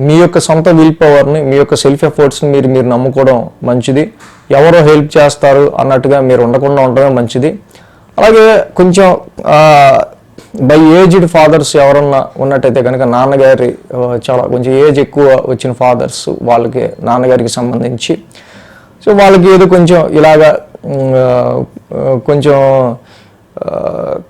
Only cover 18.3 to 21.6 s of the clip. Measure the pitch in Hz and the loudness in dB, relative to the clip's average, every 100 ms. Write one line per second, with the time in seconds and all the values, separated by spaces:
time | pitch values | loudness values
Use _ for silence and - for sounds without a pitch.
18.3 | - - - - - _ _ - 202 196 | -20 -20 -20 -20 -20 _ _ -2 2 4
19.3 | 196 175 185 185 180 165 175 156 156 156 | 4 4 4 4 2 2 0 0 0 2
20.3 | 156 156 - - - - 139 131 131 127 | 4 2 0 -8 -20 -10 -6 -2 0 0
21.3 | 123 123 123 | 0 -2 -4